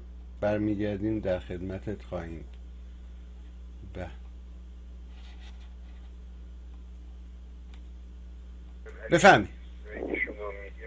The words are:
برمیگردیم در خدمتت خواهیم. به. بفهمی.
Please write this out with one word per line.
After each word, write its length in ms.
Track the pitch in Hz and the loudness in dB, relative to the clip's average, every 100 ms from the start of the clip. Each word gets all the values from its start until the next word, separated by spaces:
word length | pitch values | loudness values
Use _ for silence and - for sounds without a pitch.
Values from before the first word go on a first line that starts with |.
| - - - - | -6 -12 -12 2
برمیگردیم 800 | 104 104 107 101 104 101 107 110 | 4 4 4 4 2 2 2 2
در 200 | 95 90 | 2 2
خدمتت 640 | - 90 92 95 - 101 | 0 -4 -2 -2 -2 -4
خواهیم. 420 | - 87 82 80 - - - - - - - - - - - - - - 98 | -4 -4 -4 -6 -8 -12 -12 -12 -12 -12 -12 -12 -12 -12 -12 -12 -12 -10 -8
به. 140 | 92 85 - - - - - - - - - - - - - - - - - - - - - - - - - - - - - - - - - - - - - - - - - - - - - - - - - - | -6 -6 -8 -10 -12 -12 -12 -12 -12 -12 -12 -12 -12 -12 -12 -12 -12 -12 -12 -12 -10 -12 -12 -12 -12 -10 -10 -10 -10 -10 -10 -12 -10 -12 -12 -12 -12 -12 -10 -10 -10 -10 -10 -10 -10 -10 -10 -10 -10 -10 -8 6
بفهمی. 360 | 170 190 139 95 - - - - - - - - 101 104 101 101 - | 12 12 12 8 -4 -10 -10 -8 -4 0 0 0 -2 -6 -6 -10 -10